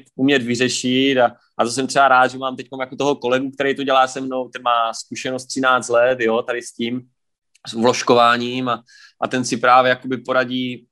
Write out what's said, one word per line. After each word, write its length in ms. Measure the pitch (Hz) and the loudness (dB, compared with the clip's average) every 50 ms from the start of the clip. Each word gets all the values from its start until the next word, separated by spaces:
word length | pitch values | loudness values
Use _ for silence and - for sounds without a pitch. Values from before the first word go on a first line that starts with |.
| - _ _ | -8 _ _
umět 260 | 131 131 139 143 135 | -2 2 2 2 2
vyřešit 760 | 117 120 123 117 127 123 123 - - 127 127 131 135 139 135 127 | 0 -2 -2 0 0 -2 -2 -2 -2 -2 0 2 2 2 4 4
a, 180 | 120 117 117 _ _ _ _ - | 2 2 0 _ _ _ _ -4
a 60 | 113 | -2
to 60 | 117 | -2
jsem 160 | 117 135 131 | -2 -4 -4
třeba 220 | 127 - 139 139 131 | 0 2 2 4 6
rád, 180 | 127 127 127 | 6 4 4
že 120 | 127 127 131 | 2 0 -4
mám 180 | 135 131 127 | -8 -8 -8
teďkom 240 | 127 123 - 135 131 | -10 -12 -12 -12 -10
jako 160 | 131 131 135 | -10 -10 -6
toho 200 | 135 139 143 139 | -2 -2 -2 -2
kolegu, 340 | 120 123 120 127 131 139 135 | -2 -2 -2 -2 -2 -2 -4
který 240 | 135 - 139 139 131 | -6 -4 -4 -2 -2
to 100 | 139 135 | -2 -2
dělá 220 | 135 135 131 131 | 2 2 2 2
se 140 | 131 - 139 | 2 -2 -6
mnou, 280 | 135 131 127 127 127 123 | -8 -6 -6 -6 -8 -8
ten 140 | 123 123 | -12 -6
má 320 | 127 120 120 117 117 113 113 | -2 0 0 0 0 -2 -4
zkušenost 520 | - - _ 120 - - 131 131 123 127 | -8 -12 _ -12 -8 -6 -6 -6 -8 -8
třináct 420 | - - 139 131 127 127 123 117 - | -8 -6 -2 2 2 2 2 0 0
let, 320 | 117 117 120 127 131 123 | 2 2 4 2 2 0
jo, 220 | 117 113 113 120 | 0 0 0 0
tady 200 | 123 - 120 120 | -2 -4 -6 -8
s 100 | 120 - | -10 -12
tím, 300 | - - 117 117 123 127 123 _ _ _ _ _ _ _ _ _ _ _ - - | -10 -8 -6 -6 -6 -8 -10 _ _ _ _ _ _ _ _ _ _ _ -16 -10
s 40 | |
vložkováním 960 | 113 117 113 123 120 - - - 123 120 120 117 120 120 120 123 123 131 127 123 | -4 0 2 2 2 2 2 4 4 6 6 4 4 0 -2 -4 -6 -4 -4 -4
a, 140 | 117 113 - _ - - - _ _ - | -4 -6 -8 _ -20 -20 -20 _ _ -8
a 80 | 127 - | -6 -4
ten 160 | 131 127 123 | -4 -4 -4
si 120 | - 139 | -4 -4
právě 340 | 113 - 123 123 131 127 127 | 0 4 6 6 6 6 4
jakoby 260 | 123 - - 127 131 | 2 -2 -4 -6 -8
poradí 680 | - - 127 127 127 127 123 127 127 127 123 123 117 _ _ | -6 -4 -2 -2 -2 -2 -2 -4 -6 -6 -6 -8 -12 _ _